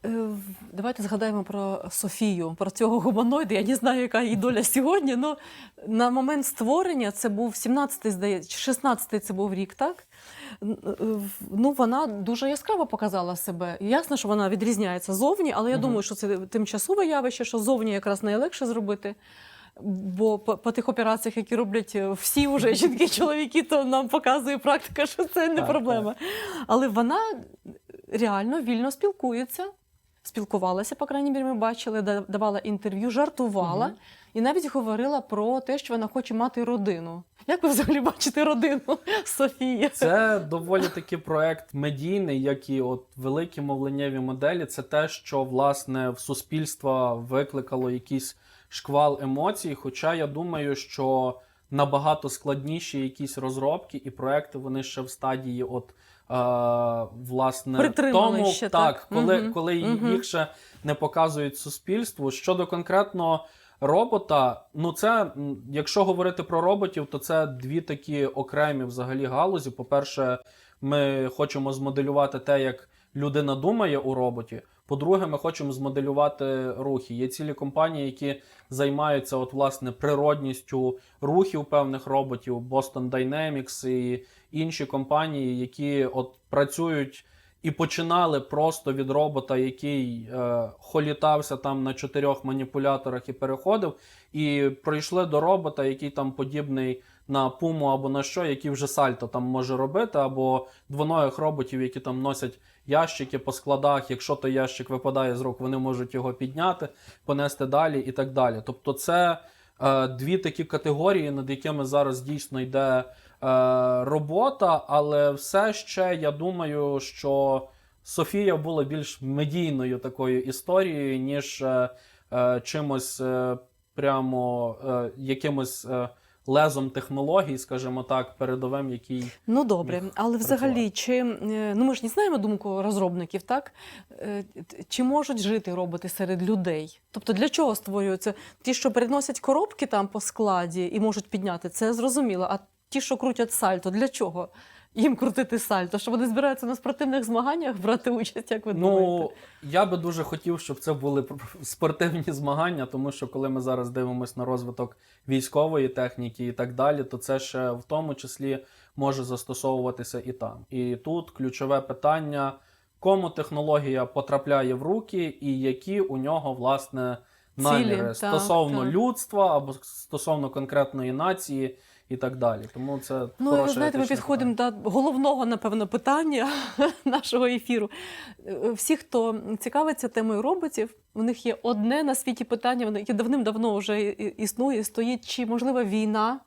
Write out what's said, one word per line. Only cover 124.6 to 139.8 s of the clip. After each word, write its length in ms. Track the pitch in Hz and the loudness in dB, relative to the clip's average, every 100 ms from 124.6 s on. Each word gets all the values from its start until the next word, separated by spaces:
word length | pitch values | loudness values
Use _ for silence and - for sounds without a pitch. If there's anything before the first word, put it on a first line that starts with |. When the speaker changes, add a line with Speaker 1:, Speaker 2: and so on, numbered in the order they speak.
| 117 110 135 | -2 -4 -2
Speaker 2:
е, 240 | 123 120 135 | -2 -2 -6
якимось, 680 | 135 135 151 143 127 - 127 | -4 -2 0 -2 -4 -6 -6
е, 240 | 127 123 - _ _ - | -4 -4 -8 _ _ 0
лезом 420 | 135 156 139 135 | 4 4 2 -2
технологій, 680 | 131 131 135 143 180 156 131 | -4 -6 -4 2 2 2 -4
скажімо 460 | - 127 127 127 | -6 -6 -4 -6
так, 340 | 127 131 127 - | -2 -2 -2 -4
передовим, 520 | 131 127 127 139 135 | -4 -2 -2 -4 -4
який 420 | 123 - 127 123 - - | -8 -8 -8 -8 -10 0
Speaker 1:
Ну, 160 | 233 | 2
добре, 380 | 277 190 151 180 | 4 0 0 -4
Speaker 2:
міг 100 | 190 - | -6 -2
Speaker 1:
але 220 | 220 233 | 0 0
Speaker 2:
працювати. 180 | 220 262 | 0 0
Speaker 1:
взагалі, 340 | 269 247 220 | 2 2 0
чи, 280 | - - 247 | -2 0 0
е, 560 | 247 226 208 214 214 208 | 0 -2 -4 -2 -2 2
ну, 100 | 262 | 2
ми 100 | 254 | 2
ж 40 | |
не 60 | 226 | -2
знаємо 280 | 294 415 294 | 0 2 2
думку 440 | 208 208 208 190 | 0 -2 -2 -2
розробників, 600 | 202 202 190 175 170 196 | 0 2 0 0 -4 -6
так? 320 | - 254 277 - - - - - | -2 -4 -4 -18 -20 -20 -20 -12
Е, 240 | - 202 196 - 170 | -8 -6 -8 -14 -16
т-, 100 | - 175 | -16 -10
чи 140 | - | -2
можуть 360 | 254 285 294 247 | 2 2 0 -2
жити 320 | 202 220 202 | 0 0 -2
роботи 360 | 180 180 170 185 | -4 -4 -4 -8
серед 340 | - 190 185 180 | -4 -2 0 2
людей? 520 | 214 180 156 156 - _ | 2 0 -2 -6 -14 _
Тобто 220 | - 208 | -12 -2
для 160 | 196 294 | 2 2
чого 260 | - 294 214 | 4 2 2
створюються? 580 | - 196 196 190 214 202 - - | -2 -2 0 0 -2 -6 -12 -10
Ті, 120 | - | -4
що 180 | 247 269 | 0 2
переносять 480 | 226 240 285 277 262 | 2 2 0 0 -4
коробки 460 | - 269 415 - | 2 2 2 -2